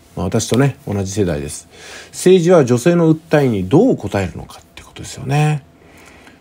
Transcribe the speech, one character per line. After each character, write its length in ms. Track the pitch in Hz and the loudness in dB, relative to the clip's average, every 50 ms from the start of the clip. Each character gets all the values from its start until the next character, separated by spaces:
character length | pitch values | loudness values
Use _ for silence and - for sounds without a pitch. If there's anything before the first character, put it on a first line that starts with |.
| _ _ _ | _ _ _
ま 80 | - 90 | -8 -6
あ、 20 | 92 | -4
私 200 | - 113 - - | -4 -4 -4 -2
と 100 | 117 117 | 0 0
ね、 200 | 139 139 - - - - | 0 0 -2 -4 -8 -8
同 160 | 101 101 95 | -6 -6 -6
じ 80 | 95 | -4
世 140 | 98 107 101 | -4 -2 -2
代 160 | 87 78 73 | -2 -2 -4
で 80 | 71 73 | -6 -10
す。 180 | - - - - - - - - - - - - | -12 -14 -18 -20 -20 -20 -20 -20 -20 -20 -20 -20
政 300 | - - - 180 190 185 | -16 0 2 4 4 4
治 100 | 160 170 | 4 4
は 120 | 185 165 135 | 4 4 4
女 140 | 113 123 - | 4 2 0
性 180 | - 175 175 | 2 2 2
の 180 | 170 165 160 156 | 4 2 2 2
訴 340 | 160 - - 160 151 143 127 | 0 -2 0 0 2 2 2
え 0 | |
に 180 | 113 98 92 92 | 0 -2 0 2
ど 240 | 131 170 240 262 | 2 4 4 4
う 60 | 170 - | 0 -2
答 260 | - 98 - 101 95 | -4 -6 -4 -4 -4
え 40 | 82 | -6
る 100 | - - | -8 -12
の 80 | 67 | -16
か 140 | - - - | -18 -20 -20
っ 20 | - _ _ | -20 _ _
て 60 | - | -20
こ 100 | - - - | -20 -20 -20
と 80 | - | -18
で 80 | - - | -18 -16
す 60 | - | -14
よ 100 | - - | -12 -8
ね。 400 | 131 139 147 151 151 151 143 - _ _ _ _ - - - - - - - - - - _ | -4 -2 0 0 0 -2 -4 -6 _ _ _ _ -20 -20 -20 -20 -20 -20 -20 -20 -20 -20 _